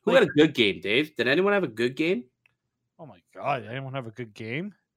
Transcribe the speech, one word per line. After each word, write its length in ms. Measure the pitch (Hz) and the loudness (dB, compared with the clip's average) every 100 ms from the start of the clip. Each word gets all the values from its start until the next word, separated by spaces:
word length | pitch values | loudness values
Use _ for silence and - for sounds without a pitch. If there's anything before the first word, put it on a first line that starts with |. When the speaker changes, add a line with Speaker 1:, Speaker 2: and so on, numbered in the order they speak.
Speaker 1:
Who 100 | - | 2
Speaker 2:
Like 20 | |
Speaker 1:
had 100 | 262 | 4
a 20 | 180 | 4
good 280 | 147 156 | 6 4
game, 260 | 135 107 82 | 4 2 0
Dave? 340 | 98 117 156 | 0 0 0
Did 140 | - 120 | -2 0
anyone 240 | 151 196 | 2 2
have 100 | 202 | 0
a 60 | 165 | -2
good 260 | 110 123 | -2 -2
game? 360 | 135 160 220 - _ _ _ _ _ _ - | -2 -2 -2 -6 _ _ _ _ _ _ -20
Speaker 2:
Oh 80 | 156 | -20
my 160 | - _ | -20 _
God, 300 | 92 117 139 | -10 -6 -6
did 80 | 107 | -6
anyone 240 | 127 135 | -10 -10
have 120 | 135 113 | -10 -10
a 40 | |
good 220 | 110 117 | -12 -14
game? 400 | 101 113 135 202 - _ | -12 -8 -8 -8 -14 _